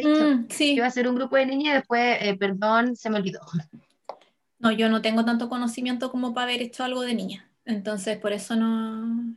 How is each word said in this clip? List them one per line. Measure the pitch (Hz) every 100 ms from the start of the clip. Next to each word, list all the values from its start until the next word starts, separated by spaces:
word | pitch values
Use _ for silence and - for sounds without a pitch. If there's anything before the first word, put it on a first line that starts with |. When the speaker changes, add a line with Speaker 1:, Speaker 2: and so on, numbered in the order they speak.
| 302
Speaker 1:
dicho. | 302 302
Speaker 2:
Mm, | 254 233
sí. | - 294
Speaker 1:
Yo | 277
iba | 247
a |
hacer | 247 247
un | 247
grupo | 262 269
de | 262
niñas | 269 302
y | 277
después, | - 240 240 226
eh, | 208 190
perdón, | 196 190 214 226 247 240
se | 226
me | 208
olvidó. | 185 - - 165 - - _ _ - - _ _ _ -
Speaker 2:
No, | 233
yo | 220 220
no | 220
tengo | 220 226 226
tanto | 233 240
conocimiento | 247 240 254 247 240 254
como | 247 247
para | 240 247
haber | 240
hecho | 240 - 254
algo | 254
de | 247 226
niña. | 190 196 - _ -
Entonces, | 208 202 208 208 214
por | 214
eso | 202 - 226
no, | 226 226 220 220 233 233 233